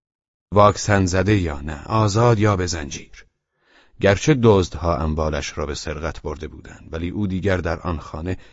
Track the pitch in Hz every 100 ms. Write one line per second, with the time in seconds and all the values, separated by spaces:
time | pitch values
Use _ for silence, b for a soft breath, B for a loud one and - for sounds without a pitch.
0 | _ _ _ _ _ 95 104 98 - 101
1 | 95 92 95 107 85 71 71 73 - 110
2 | 107 101 120 113 104 98 90 85 71 -
3 | - - - _ _ b b b b b
4 | 95 98 - 143 117 101 85 73 85 76
5 | 78 78 78 73 69 - 73 78 - 76
6 | 78 - - 73 76 69 - - - 80
7 | 85 95 104 92 98 92 85 82 90 80
8 | - 80 85 92 b